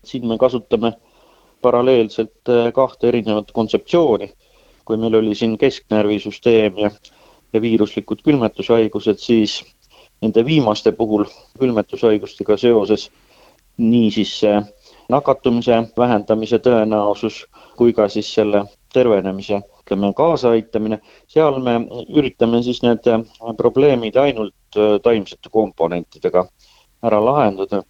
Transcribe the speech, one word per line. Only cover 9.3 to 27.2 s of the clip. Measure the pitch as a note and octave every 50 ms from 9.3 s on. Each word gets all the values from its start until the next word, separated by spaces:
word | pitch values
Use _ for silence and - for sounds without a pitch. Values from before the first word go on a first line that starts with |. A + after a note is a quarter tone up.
| A#2+ A2+ G#2+ G#2 - - - _ _ _ _ _ _ _ _ _ _ _
nende | - A2 - A2 A#2
viimaste | C#3+ D#3+ D3+ C3 A2 G#2+ - - A2+
puhul | - - A2+ G#2+ G#2+ G#2 G2+ - - - _ _ _ -
külmetushaigustega | C3 B2+ A#2+ A2 G2+ _ - - - A2+ G#2+ G#2 F#2+ - - - G2+ - G#2
seoses | F#2+ - A#2+ A#2+ A2 G2+ G2+ G#2+ G2+ - - _ _ _ _ _ _ _ _ _ _ _ _ _ -
nii | A#2 A2+ A#2+ A#2+ A2+ G#2+
siis | G2+ A2 G2+ - - -
see | - G#2 G#2 G#2 G#2 G#2 _ _ _ _ _ _ _ -
nakatumise | A#2+ D3 C#3+ - C3 - _ C3 A#2 A#2+ A#2 B2+ A#2+ A2+ A#2 A#2 _
vähendamise | - B2 B2 A#2 G2+ G#2 - A2 A2 A2 - A#2+ A2 -
tõenäosus | B2+ B2 A2+ G#2+ A2 G#2+ G#2+ G2+ G#2 G2+ - - A2 - - - _ _ - - - _
kui | - A#2+ A#2+ A2+
ka | - G#2+ G2
siis | - G#2+ G#2 - -
selle | - G#2+ G#2 G#2 G#2 G2+ G#2 _ _ _ _ -
tervenemise, | C3 B2 A#2+ G#2+ G2 F#2 F#2+ G2 F#2+ G2+ - G#2 G2+ G2+ _ _ _ _
ütleme, | - G2+ G2 G2+ G2+ G2
kaasaaitamine. | - C#3+ E3+ E3 C#3+ B2+ A#2+ A#2 A2+ A2+ _ - A2 G#2+ G#2+ A2 G#2 _ _ _ _ _
Seal | _ - D#3 D#3+ D3+ C#3 C3
me | B2+ B2 A#2 A#2 A2+ - - B2 - - F#3+
üritame | D3+ C#3 B2 - _ A#2 A2+ A#2 A#2+ A#2+
siis | B2 B2 - -
need, | A#2+ A#2 A2 - B2
äh, | A#2 A2+ A2+ - _ _ - A#2 A2+
probleemid | - A2+ A#2+ - C3 C#3 D3 C3+ B2 A2+ G#2+ G2+
ainult, | B2+ C#3 C#3+ B2+ A2 G#2+ G2 _ _ _ _ -
äh, | G#2 G#2 G#2+ G#2 G2+ -
taimsete | A#2+ A#2 A2 G2 - - _ - -
komponentidega | - A2 G#2+ F#2+ _ - E2 E2+ F2 F2 E2 _ _ - - F#2 - - - - _ _ _ _ _ _ _ _ _ _ -
ära | A#2 A2 G#2